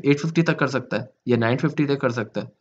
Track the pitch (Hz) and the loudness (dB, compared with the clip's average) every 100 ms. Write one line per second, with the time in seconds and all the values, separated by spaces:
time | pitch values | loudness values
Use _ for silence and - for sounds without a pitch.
0 | 139 143 165 165 165 156 135 131 127 107 | 2 2 2 0 2 0 0 -2 -4 -6
1 | 117 _ - 120 113 135 151 147 143 139 | -6 _ 0 2 2 2 0 0 0 0
2 | 131 120 110 - - - | 0 -2 -6 -6 -8 -12